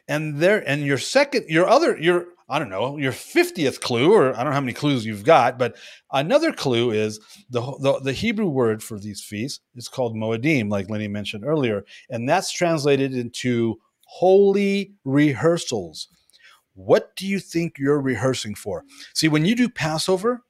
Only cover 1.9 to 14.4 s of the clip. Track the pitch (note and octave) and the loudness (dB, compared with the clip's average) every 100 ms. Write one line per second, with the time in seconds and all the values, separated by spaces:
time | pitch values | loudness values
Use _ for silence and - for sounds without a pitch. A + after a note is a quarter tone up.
1.9 | - E3 F3 F3 _ - C#3+ A#2+ F#2+ B2 | 2 0 0 -2 _ -6 -4 -4 -4 -4
2.9 | D3+ C3+ A2+ - E4 F4 E4+ C3+ - - | -2 -4 -4 -2 0 0 0 -2 -2 -2
3.9 | A#2 D3+ G#3+ C3 B2 D3 C#3 C3 - D3 | 2 6 6 4 0 -2 -2 -2 -2 0
4.9 | C3 A2 G#2 A2 D#3 B2 B2 A#2+ - - | 0 -2 0 4 6 6 2 -2 -4 -18
5.9 | - _ C3 D#3 D4 D#4+ - C#3 A#2 B2 | -20 _ -4 2 2 2 -2 0 2 2
6.9 | G#2+ G#2+ G#2+ - - - A#2+ B2+ C#3+ C3+ | 0 -2 -6 -16 -20 -8 -6 -6 -2 0
7.9 | C3+ C3+ B2 A3 G#3+ G3 C3 A#2 A2 - | 0 -2 -2 -2 -2 -2 2 0 0 -6
8.9 | G#2+ G#2 G2+ - G#2 C3+ - _ B2 A#2 | -12 -12 -12 -10 -8 -8 -10 _ -18 -10
9.9 | - B2 A2 A2 A2+ C#3+ C#3+ G#2 G2+ F#2+ | -6 -4 -4 -4 -2 0 0 0 -2 -4
10.9 | G#2+ G#2+ G#2 G2+ G#2+ B2 D#3 B2 G2+ - | -6 -6 -8 -8 -8 -4 0 0 -2 -6
11.9 | - - A#2 B2 F3 F#3 - F3 D#3+ C#3+ | -18 -12 -6 -2 -2 -2 -2 0 0 2
12.9 | C3+ C3+ B2+ A#2+ - B2+ A#2 A2+ G2+ _ | 2 0 -4 -6 -6 -2 0 0 -2 _
13.9 | _ _ - F3+ F#3+ | _ _ 0 4 6